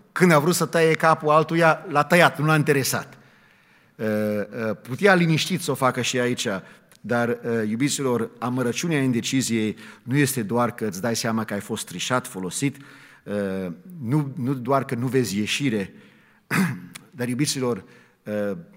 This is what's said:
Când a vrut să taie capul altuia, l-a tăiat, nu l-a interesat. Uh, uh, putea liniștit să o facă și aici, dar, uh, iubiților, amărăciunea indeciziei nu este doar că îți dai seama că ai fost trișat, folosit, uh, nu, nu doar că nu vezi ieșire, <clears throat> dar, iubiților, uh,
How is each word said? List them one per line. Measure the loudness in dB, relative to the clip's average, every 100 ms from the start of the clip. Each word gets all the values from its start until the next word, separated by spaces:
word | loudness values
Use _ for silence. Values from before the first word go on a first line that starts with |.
| _
Când | 2 6
a | 6
vrut | 6
să | 0 2
taie | 4 4
capul | 4 4 4 4
altuia, | 4 4 4 4 4 0
l-a | 0
tăiat, | 4 6 6 4
nu | 2
l-a |
interesat. | 2 4 2 0 -4 -6 -18 -20 _ _ _ _ _ _
Uh, | -6 -2
uh, | 0 0 -2 -6 -6 -6 -6
putea | -8 0 4
liniștit | 4 4 2 0 -4
să | -4
o |
facă | 0 0 0
și | -2 0
aici, | -2 -2 -2 -4 -6 -20 _ -16
dar, | -4 0 0
uh, | -2 -2 -2 -2
iubiților, | -2 -2 -2 0 0 -2 -6
amărăciunea | -4 -2 -2 -2 -2 0
indeciziei | 0 0 0 -2 0 0 -2 -4 -12 -18
nu | -4 0
este | 2 0
doar | -2 0 -2
că | -2 -6
îți | -4
dai | -4 -2
seama | -2 -2
că | -4
ai | -6
fost | -6 -10 -8
trișat, | -10 -2 -2 -4
folosit, | -10 -8 -4 -4 -6 -18 -20 -20 -20
uh, | -8 -4 -4 -4 -6 -10 -16 -12
nu, | -2 -2 -2 -4
nu | -4
doar | -4 0 0
că | 0
nu | -4 -2
vezi | 0 0 -2
ieșire, | -2 -2 -2 -2 -4 -10 -20 _ _ _ -4
<clears throat> | 0 0 -2 -12 -20 -20
dar, | -6 -4
iubiților, | -2 -2 0 -2 -2 -6 -20 _ _
uh, | -8 -4 -4 -6 -12